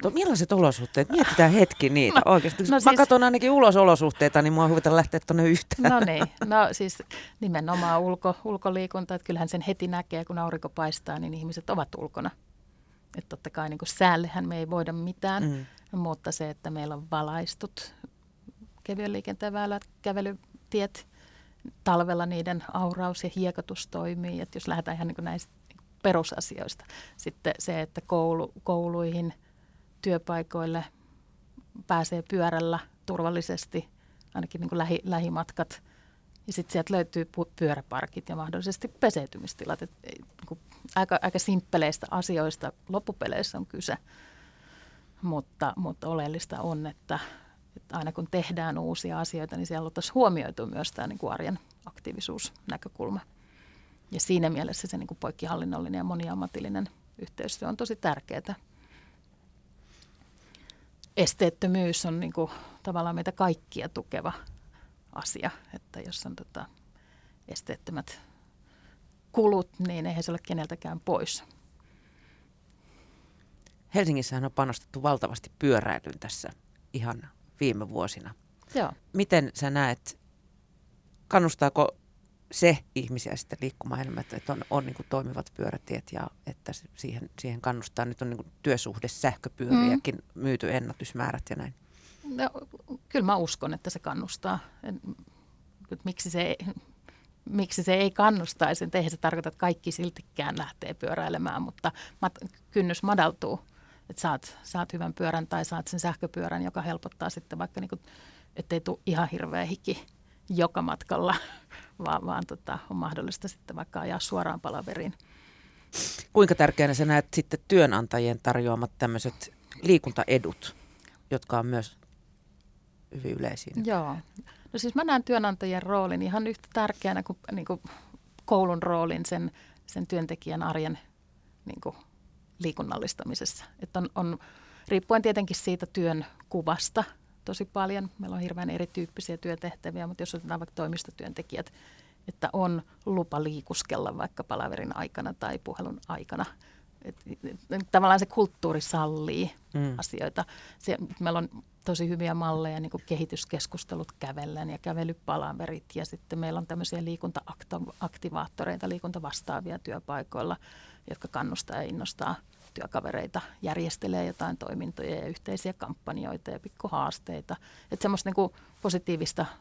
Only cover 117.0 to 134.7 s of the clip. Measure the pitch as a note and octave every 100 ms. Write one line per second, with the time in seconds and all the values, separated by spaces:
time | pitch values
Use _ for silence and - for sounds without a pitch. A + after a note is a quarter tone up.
117 | D3+ D3 - D#3+ - - - F#3+ C#3 G#2
118 | A#2 A#2+ A#2+ A#2 B2 A#2+ A#2+ A#2 A#2+ -
119 | A#2+ A2+ B2+ - - - - - E3 E3+
120 | C3 A#2 - B2+ E2+ - - - - -
121 | - - - C3 - A#2+ A#2+ A#2+ G#2+ -
122 | - - - _ _ - - - _ _
123 | - C3+ C3 - B2+ - - - A3 F#3
124 | D3+ E3+ - - - - - A#3 A#3+ C#4
125 | E4 C4 B3 A#3+ G#3 F#3 F#3+ F#3 F#3 G3+
126 | F#3 F3+ F#3 G#3+ A3 A3 - A#3 G#3 -
127 | F#3+ F#3 F#3 F#3 - G3 - F2 - -
128 | - - _ - - G3 F#3 E3+ F#3 E3+
129 | E3 E3+ E3+ E3+ E3+ - - - - F3+
130 | F3 E3+ D#3+ E3 E3 D#3+ D#3+ D#3+ D#3 D3+
131 | - _ _ _ _ _ - - - -
132 | - _ - - _ - E3+ - - -
133 | - - - - - - - - F#3 F3+
134 | F3+ F#3+ E3+ E3+ - - -